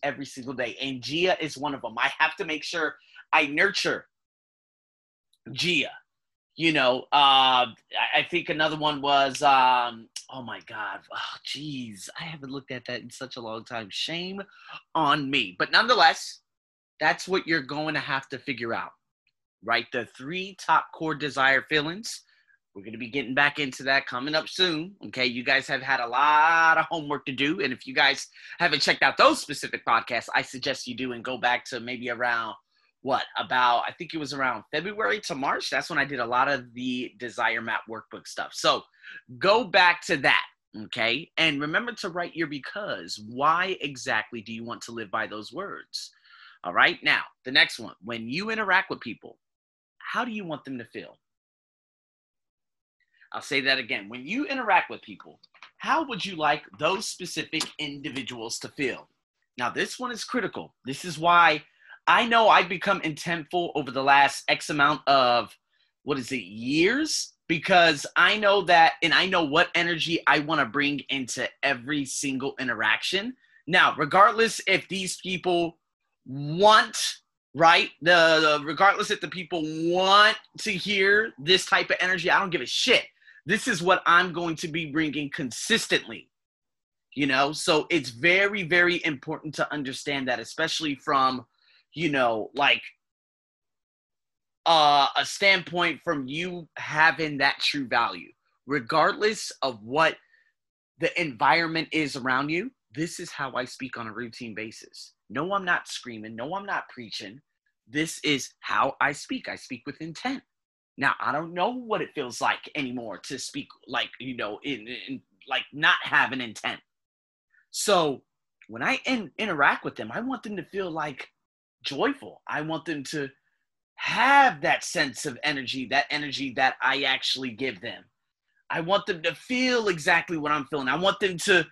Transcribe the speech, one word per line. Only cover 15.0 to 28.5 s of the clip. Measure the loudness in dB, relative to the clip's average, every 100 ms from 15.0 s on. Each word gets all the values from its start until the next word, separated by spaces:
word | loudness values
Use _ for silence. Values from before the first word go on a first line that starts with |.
| 2 2 0
me. | -2 -2 -4
But | 0
nonetheless, | 2 4 6 6 4 -4 -16 _ _ _ _ _ _
that's | 0 0 -2
what | -2 0
you're | -2
going | -2 -4 -4
to | -4
have | -2 -4 -6
to | -10
figure | -8 -6 -4
out, | -4 -6 -12 _ _ _ _ _ _
right? | -2 -2 -2
The | -6 -8
three | -10 -10 -8 -10 -8
top | 0 2 2
core | -6 -6 -4
desire | -4 2 4 4
feelings. | 2 0 0 -4 -10 -12 -16 _ _ _ _ -18
We're |
gonna | -14 -12
be | -8
getting | -6 -2
back | 2 2 0
into | -6 -4
that | -2 0 0
coming | -6 -2 -2
up | -2
soon, | 0 0 0 -6 -12 -12
okay? | -4 -2
You | -2
guys | 0 0 0
have | -4
had | -2 -2
a | 0
lot | 2 4 6 6 6 6 4
of | 2
homework | -4 -4 -6 -6
to |
do, | -2 -2 0
and | -4
if | -6 -6
you |
guys | 2 2 2 -6 -16 -18